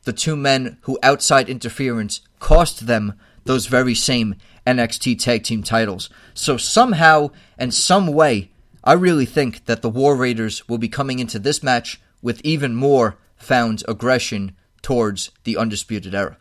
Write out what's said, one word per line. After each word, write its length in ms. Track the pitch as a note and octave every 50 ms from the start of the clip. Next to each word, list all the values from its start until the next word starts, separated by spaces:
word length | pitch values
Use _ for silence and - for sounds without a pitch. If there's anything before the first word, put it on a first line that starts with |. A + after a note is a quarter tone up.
| _
the 80 | - A2+
two 240 | - - E3 D#3
men 400 | D3 C#3 C#3+ C3+ C3 B2+ B2 - _ _
who 160 | - C3+ B2+ -
outside 460 | C3 C#3+ C#3+ - - - C3+ C3 A2+
interference 720 | C3 B2 - A#2 - - C#3 B2+ A#2+ A2+ G#2+ G2+ - - _ _ _ _
cost 480 | - - D3+ D#3+ E3+ D3+ - - A#2
them 280 | A2+ A#2+ A2 G#2+ G2+ G2+ _ _ _ _ - _
those 180 | - C3 C3 G#2
very 300 | G2+ B2+ B2 B2+ B2+ A#2+
same 400 | A2+ - - C3+ B2 A2+ G#2+ G2 - - _ _ - _
N 120 | B2 B2+ B2
X 200 | A#2+ A2+ - -
T 180 | - C3 A#2+
tag 260 | G#2+ - - A#2+ A2+ A2
team 200 | - A#2+ A2 F#2
titles. 480 | - A2+ A2+ A2+ G#2 F#2+ F2+ - - _ - - - _
So 240 | - - - C#3 A#2
somehow 720 | - - - - A#3+ C4 G#3 D#3 E3 D#3+ D#3 D#3 D3 C#3+ - - - _ _
and 160 | - B2+ B2 A#2
some 360 | - - - F3+ G3+ G3 E3+
way, 420 | C#3+ D3+ D#3+ D3 B2 G#2 F#2 - _ _ _ _ _ _ -
I 80 | A#2+ C#3+
really 340 | F3 F3+ F#3 E3+ D3+ C3
think 380 | - - D#3 C#3+ B2 - - _
that 180 | - A#2 A2+ -
the 80 | A#2
War 240 | A2 B2 C3+ C#3+ C#3+
Raiders 540 | C3 B2+ B2+ A#2+ A2 A2+ A2 G#2 - - _
will 100 | A#2 A#2
be 100 | A2+ A2+
coming 300 | - - C#3 C3+ C3 B2+
into 220 | B2+ A2+ - A2+
this 200 | G2+ C3+ D3+ -
match 400 | - C#3+ B2+ A#2+ A#2 - - - _ _ _ _ -
with 180 | A#2+ A#2 - -
even 280 | D3+ D#3+ D#3 C#3 C3 A#2
more 420 | A#2 C3+ C#3 C#3+ C3 A#2+ G#2+ F#2 _ _ _ _
found 460 | _ - - C3+ B2+ A#2 A2+ A2 G#2+ - -
aggression 640 | A2+ A2 A#2 B2 B2+ B2+ - - - G#2 G2 F#2+ F#2+ _ _ _ _ _
towards 520 | - - C#3 A#2+ A2+ G#2+ G2+ F#2+ - - _ _ _
the 140 | - A2+
Undisputed 580 | E2+ A2+ A2+ G#2+ G2+ - _ A2+ G#2 F2+ F#2+ F#2
Era. 220 | G2 G2+ E2+ - _